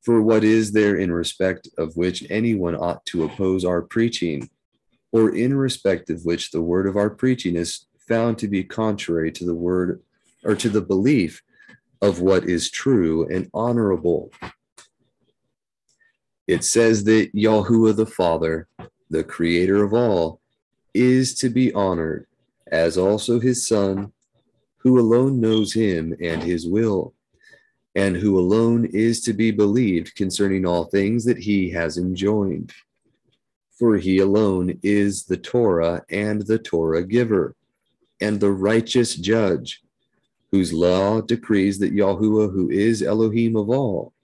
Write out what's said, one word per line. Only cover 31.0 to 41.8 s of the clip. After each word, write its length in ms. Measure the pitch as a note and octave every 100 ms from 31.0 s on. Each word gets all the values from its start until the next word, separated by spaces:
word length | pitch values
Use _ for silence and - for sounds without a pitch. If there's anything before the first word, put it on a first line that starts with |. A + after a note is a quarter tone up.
| G2 A#2
that 140 | A2+ A#2+
he 320 | G2 G2+ F2+
has 280 | E2+ E2 E2
enjoined. 760 | F2+ F#2 G2 G#2+ G2 D2+ E2 - _ _ _ _ _ _ _ _ _ _
For 160 | A#2+ G#2
he 220 | F2+ F#2+
alone 600 | G2 G2+ G#2+ F#2 F2+ -
is 400 | F#2+ G#2 G2+ F#2
the 140 | - F2+
Torah 640 | - B2 A2+ E2+ E2 F2 -
and 320 | F2+ G#2 G#2+
the 180 | G2+ A2
Torah 460 | - E2+ E2 D#2+ F2+
giver, 500 | A#2 A#2+ G2+ D#2 - _ _ _ _ _ _
and 200 | G#2 G#2
the 120 | G2+
righteous 640 | G2 G2 A2+ A2+ B2+ A#2 -
judge, 680 | F2 A2+ G#2 D#2+ E2+ - _ _ _ _ _ _ _
whose 220 | G2 F2
law 480 | D#2+ F2 F#2 G2 A2
decrees 580 | G#2+ A#2 - G#2 F#2+
that 160 | G2